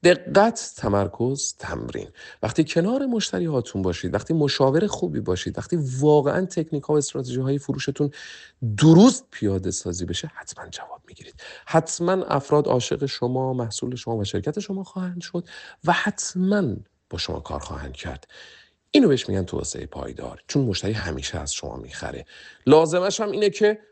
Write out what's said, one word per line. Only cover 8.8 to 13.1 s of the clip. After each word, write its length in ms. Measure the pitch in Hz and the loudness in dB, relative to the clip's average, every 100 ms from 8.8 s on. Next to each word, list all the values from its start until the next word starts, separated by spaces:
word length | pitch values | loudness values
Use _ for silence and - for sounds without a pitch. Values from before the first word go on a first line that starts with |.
| 156 160 233 247 - | 8 10 10 6 -8
پیاده 400 | - 107 95 92 | -4 0 0 -2
سازی 340 | - - 87 | -6 -6 -6
بشه، 260 | 90 - 156 | -6 -6 -8
حتماً 340 | - - - - | -12 -18 -16 -16
جواب 320 | - - - _ | -16 -16 -18 _
می‌گیرید. 260 | - - - - - - | -20 -20 -20 -20 -20 2
حتماً 460 | 165 160 - 170 | 2 2 -4 0
افراد 540 | 190 - 143 135 147 147 | 0 0 -2 2 2 4
عاشق 400 | 127 - - | 0 0 -2
شما، 460 | 139 | -4